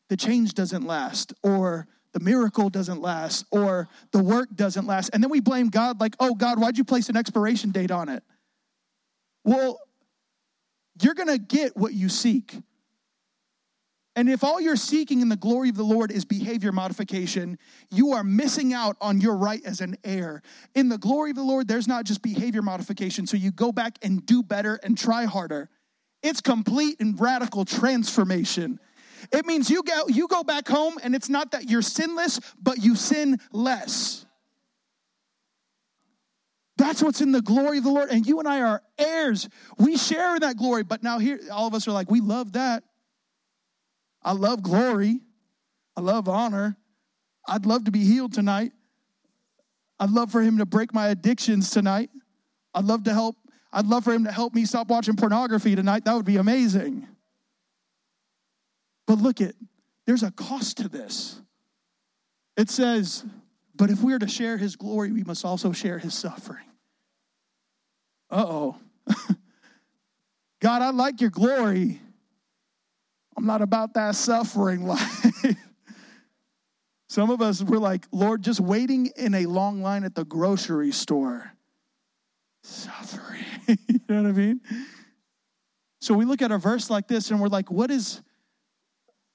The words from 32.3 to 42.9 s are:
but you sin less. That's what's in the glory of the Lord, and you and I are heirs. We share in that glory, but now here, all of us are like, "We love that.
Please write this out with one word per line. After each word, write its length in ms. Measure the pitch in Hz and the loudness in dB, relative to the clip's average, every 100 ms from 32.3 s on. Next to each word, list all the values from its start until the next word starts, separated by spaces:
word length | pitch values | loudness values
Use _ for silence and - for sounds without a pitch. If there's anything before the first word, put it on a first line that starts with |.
| - - - | -4 -10 -4
but 160 | 190 254 | -2 2
you 160 | 214 | 2
sin 460 | 214 - 302 285 254 - | 2 0 0 0 0 -4
less. 720 | 214 254 226 - - - - - _ _ _ _ _ _ _ _ _ _ _ _ _ _ _ _ _ _ _ _ _ _ _ _ - | -4 -2 -2 -4 -6 -6 -10 -18 _ _ _ _ _ _ _ _ _ _ _ _ _ _ _ _ _ _ _ _ _ _ _ _ 2
That's 260 | 277 302 | 2 4
what's 180 | 311 - | 0 2
in 120 | 277 | 2
the 100 | 262 | 2
glory 360 | 208 240 285 294 | 4 2 4 2
of 60 | |
the 60 | 262 | 2
Lord, 200 | 277 277 | 2 2
and 140 | 233 220 | 0 2
you 120 | 320 | 0
and 80 | 302 | 0
I 140 | 285 | 0
are 200 | 233 208 _ - | 0 -2 _ -4
heirs. 500 | 302 320 294 202 - - - - | -2 0 0 -2 -6 -16 -8 2
We 180 | 262 320 | 4 4
share 380 | - 320 359 | -2 0 0
in 60 | 339 | 0
that 160 | 294 226 | -2 -2
glory, 260 | 254 233 | 0 0
but 200 | 190 220 | -2 -4
now 160 | 233 240 | -4 -2
here, 220 | 226 277 - | -2 -4 -8
all 140 | 208 226 | -4 -2
of 80 | |
us 140 | 220 214 | -2 -2
are 40 | |
like, 180 | 202 185 | -4 2
"We 100 | 233 | 2
love 320 | 208 233 220 | 2 -2 -4
that. 320 | 226 262 226 - | -2 -2 -2 -8